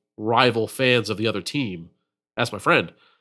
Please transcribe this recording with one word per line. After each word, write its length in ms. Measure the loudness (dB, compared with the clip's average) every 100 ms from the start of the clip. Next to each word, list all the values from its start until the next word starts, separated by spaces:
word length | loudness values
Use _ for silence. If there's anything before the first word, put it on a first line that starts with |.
| _ -8
rival 480 | 0 4 4 2 -2
fans 400 | 0 2 2 0
of 80 | -2
the 100 | -2
other 120 | -2
team 500 | -4 -4 -4 -6 -14 _ _ _ _ -6
as 160 | -4
my 60 | -2
friend. 340 | 2 2 0 -8 _ _